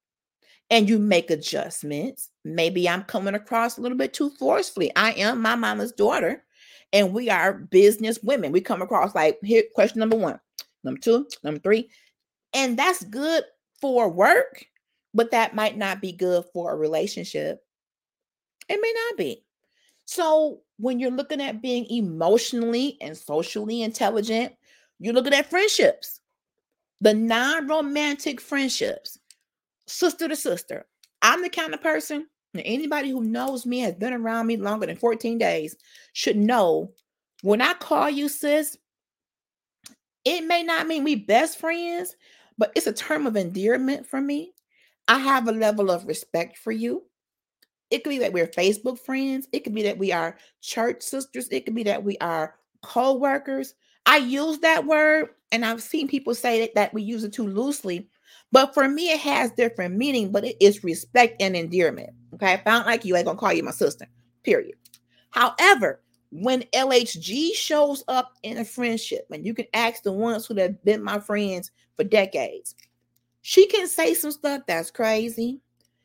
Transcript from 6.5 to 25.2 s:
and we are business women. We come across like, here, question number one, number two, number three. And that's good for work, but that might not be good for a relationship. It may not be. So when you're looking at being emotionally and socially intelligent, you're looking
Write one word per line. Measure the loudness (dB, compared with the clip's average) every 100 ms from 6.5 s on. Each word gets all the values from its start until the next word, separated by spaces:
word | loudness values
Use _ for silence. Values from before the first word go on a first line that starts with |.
| _ -20 -20 _
and | 2 2
we | 0 0
are | 2 2
business | -2 4 8 8 6 -4 -4
women. | -2 0 2
We | 0
come | 0 -4
across | 0 0 0 2
like, | 2 2
here, | 4 4 4 2
question | 2 2
number | 0 2
one, | 0 -4 _ -20 -20 _
number | -10 -4
two, | 2 2 2 -8
number | -8 -6
three. | 0 0 0 _ _ _ _ _ _
And | -2 -2 0
that's | 0 0 -6
good | -6 -2 -2 -2 _ _ _
for | 0 2 2
work, | 4 6 6 2 -6 -20 _ _ _ _
but | 0 2
that | 2 2 0
might | -2 -2
not | -4 -4
be | -8
good | -2 0 0 -2
for | -8 -6
a | -2
relationship. | 0 0 -2 -6 -8 -6 -6 -8 _ _ _ _ _ _ _ _ _ _ -8
It | -4
may | -2 -4 -6
not | -6
be. | -6 -8 _ _ _ _ _ _ -12
So | -2 2 4 2 -2 _ -6
when | -4 -2
you're | -2
looking | -2 -4 -4
at | -6 -6
being | -4 -4 -2
emotionally | -4 -4 0 4 4 2 -4 -2 -2 -2 -6
and | -14 -14
socially | -4 -4 -4 -6 -6 -4
intelligent, | -6 -2 0 0 -2 -2 -4 -8 _ _ _ _
you're | 0
looking | 0